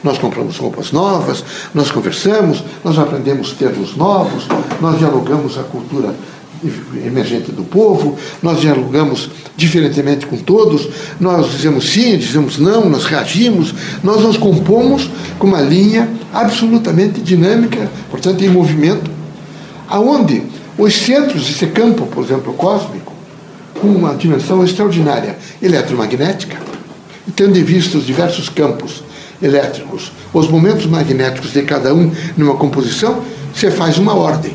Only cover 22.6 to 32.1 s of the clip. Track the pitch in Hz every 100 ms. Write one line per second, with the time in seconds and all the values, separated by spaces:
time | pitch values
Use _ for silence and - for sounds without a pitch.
22.6 | 185 214 147 92 - - - - - -
23.6 | - - 202 196 165 139 170 139 - 185
24.6 | 180 185 208 170 151 123 107 - - -
25.6 | 190 156 - 123 107 123 156 190 - -
26.6 | - - - - - - - - 202 180
27.6 | 156 185 165 156 127 131 175 175 - -
28.6 | 151 - - - - - - - 165 139
29.6 | - - - - - - - 170 160 160
30.6 | 180 220 160 160 151 131 131 127 - 143
31.6 | 139 143 123 160 165